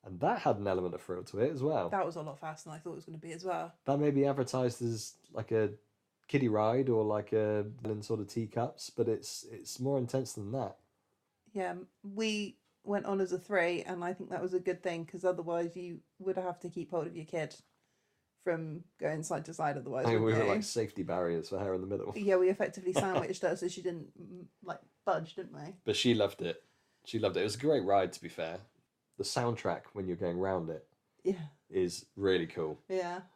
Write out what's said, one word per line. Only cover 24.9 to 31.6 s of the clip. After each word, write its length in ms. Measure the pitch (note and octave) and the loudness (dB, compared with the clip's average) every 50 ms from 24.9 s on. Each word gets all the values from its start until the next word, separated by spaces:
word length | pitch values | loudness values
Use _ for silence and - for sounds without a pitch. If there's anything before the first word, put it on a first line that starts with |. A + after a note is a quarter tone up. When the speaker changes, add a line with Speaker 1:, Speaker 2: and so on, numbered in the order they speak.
| _ _ _ | _ _ _
Speaker 2:
budge, 320 | G#3 F3+ D#3 D#3+ E3 - | 2 2 2 0 -6 -10
didn't 180 | - F#3 - D3 | -12 -12 -10 -12
we? 200 | C#3+ D3 E3 G3 - _ | -12 -12 -12 -14 -6 _
Speaker 1:
But 100 | A2+ G#2 | 0 2
she 180 | - - B2+ | 4 6 6
loved 300 | A#2 G#2+ G2+ G2 - - | 6 6 4 2 0 -2
it. 180 | F2 E2+ E2 - _ _ _ _ _ _ _ _ _ | -4 -4 -4 -6 _ _ _ _ _ _ _ _ _
She 160 | - - A2+ | -6 -2 0
loved 160 | G#2+ G2 F2+ | 2 2 2
it. 40 | F2+ | 2
It 20 | F#2 | 2
was 100 | G#2+ G#2 | 2 0
a 40 | A#2 | 0
great 260 | C3+ D3+ D#3 B2+ F#2 | 2 2 4 4 4
ride, 280 | F#2+ G2 G2 F#2+ E2+ - | 6 6 6 4 4 -2
to 60 | - | -8
be 80 | - E2+ | -12 -10
fair. 300 | - - E2 D#2+ E2+ F#2 G2+ _ _ _ _ _ _ _ _ _ _ - | -6 -6 -6 -6 -6 -10 -12 _ _ _ _ _ _ _ _ _ _ -6
The 40 | - | -6
soundtrack 580 | - - C3 B2 A#2+ A#2 G#2+ - G2 E2+ - - - | -2 0 0 2 0 0 0 -2 -2 -2 -2 -6 -12
when 160 | _ G#2 F#2+ F#2 | _ -6 -2 -2
you're 80 | F2 | -2
going 220 | E2+ G2 F2 E2+ F2 | -2 0 -2 0 0
round 320 | F#2+ F#2+ F#2+ F2+ E2+ D#2+ | 0 2 0 0 0 -4
it 180 | D#2+ D#2 - _ _ _ _ _ _ _ | -6 -8 -10 _ _ _ _ _ _ _
Speaker 2:
Yeah. 160 | _ F3+ G3 F3 D#3 D3 - _ | _ -2 -2 -2 -6 -12 -14 _